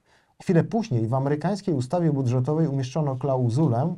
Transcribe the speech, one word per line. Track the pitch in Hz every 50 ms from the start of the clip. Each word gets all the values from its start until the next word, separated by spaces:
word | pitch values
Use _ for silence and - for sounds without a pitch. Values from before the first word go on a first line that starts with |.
| _ _ _ _ _ _ _ _
Chwilę | - - 185 165 165
później | 165 - 233 214 - 127 117 113 110
w | 127
amerykańskiej | 131 135 139 147 151 156 175 208 202 - - 165
ustawie | 127 123 - - 180 170 165 151
budżetowej | 135 135 120 123 127 127 151 151 156 165 135
umieszczono | 139 139 131 127 - 165 151 143 131
klauzulę | 127 143 143 131 131 127 117 110 139 165 143 113 117 143 175 185